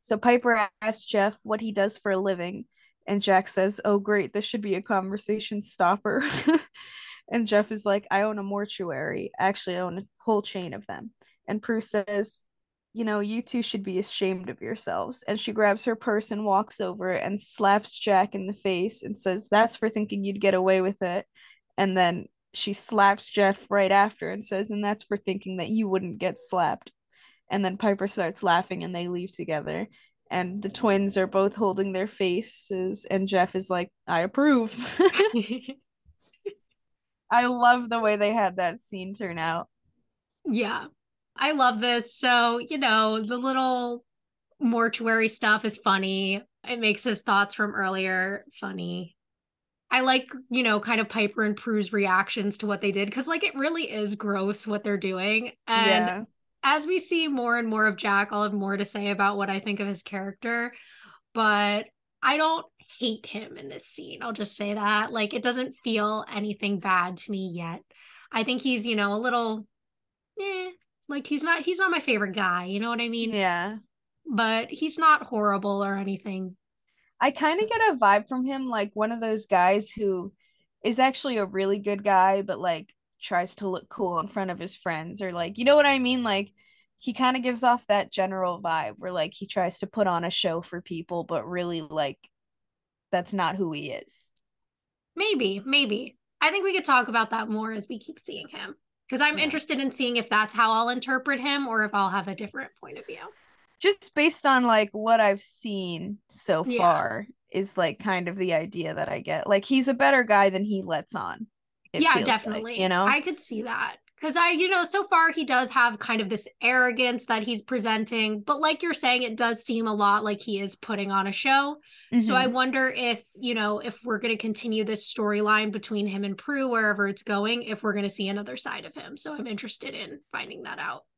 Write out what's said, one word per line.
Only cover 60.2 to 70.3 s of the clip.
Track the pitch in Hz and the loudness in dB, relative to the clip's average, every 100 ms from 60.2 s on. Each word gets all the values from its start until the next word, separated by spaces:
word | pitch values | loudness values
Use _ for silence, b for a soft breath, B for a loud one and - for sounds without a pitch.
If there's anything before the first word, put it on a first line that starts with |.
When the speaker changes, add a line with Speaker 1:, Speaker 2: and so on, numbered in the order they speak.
| 196 190 233 233 240 B B B B B _ | -8 -8 -4 -4 -4 B B B B B _
Speaker 2:
but | 226 220 208 208 208 - _ _ _ | 2 4 4 2 0 -4 _ _ _
I | - 302 | 0 2
don't | 311 320 - _ _ - | 2 0 -6 _ _ -6
hate | 240 220 - | -4 -4 -10
him | 165 143 - | -12 -12 -14
in | - | -14
this | - - | -10 -6
scene. | - - - | -6 -8 -10
I'll | 240 | -10
just | 220 202 - | -6 -4 -4
say | 208 | -4
that. | 208 208 214 214 | -2 2 2 0
Like, | 226 208 | -2 -2
it | 247 | 0
doesn't | 247 247 262 - | 0 0 -4 -4
feel | 247 220 208 214 - | -2 0 0 -2 -6
anything | 202 214 202 202 202 | -6 -4 -4 -2 -2
bad | 190 185 180 180 | 2 2 0 -6
to | - | -6
me | 190 190 | -6 -4
yet. | 170 170 175 _ B B B B | -6 -8 -10 _ B B B B
I | 226 | -2
think | 214 254 | -2 -2
he's, | 262 247 226 | 0 0 0
you | 214 | 0
know, | 202 | 0
a | 208 | 0
little, | 247 240 233 220 208 _ _ _ _ _ _ | 0 0 0 -4 -10 _ _ _ _ _ _